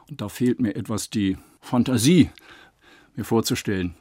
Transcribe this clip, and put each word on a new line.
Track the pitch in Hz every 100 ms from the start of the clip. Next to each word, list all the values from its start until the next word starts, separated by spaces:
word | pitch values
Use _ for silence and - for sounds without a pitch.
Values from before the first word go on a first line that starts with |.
| -
Und | 143
da | 107
fehlt | - 123 117
mir | 113
etwas | - 101 107 -
die | 110 98 92 - _
Fantasie, | - 127 117 127 117 175 95 - - - - _ _ - _
mir | -
vorzustellen, | 107 113 110 127 - 98 90 -